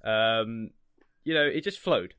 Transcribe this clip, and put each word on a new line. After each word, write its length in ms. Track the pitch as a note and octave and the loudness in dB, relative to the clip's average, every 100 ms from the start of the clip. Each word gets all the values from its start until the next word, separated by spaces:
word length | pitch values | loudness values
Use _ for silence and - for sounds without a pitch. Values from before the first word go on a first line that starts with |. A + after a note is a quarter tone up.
Um, 680 | A2 A2 A2+ A2+ A2 A2+ A2 _ _ _ _ _ | -2 2 2 2 -2 -6 -10 _ _ _ _ _
you 120 | D#3 | -2
know, 100 | D#3 D3 | 2 2
it 160 | D#3 | 0
just 160 | G3+ G3 | -4 -6
flowed. 360 | F#3 B2 F2+ | 0 0 -2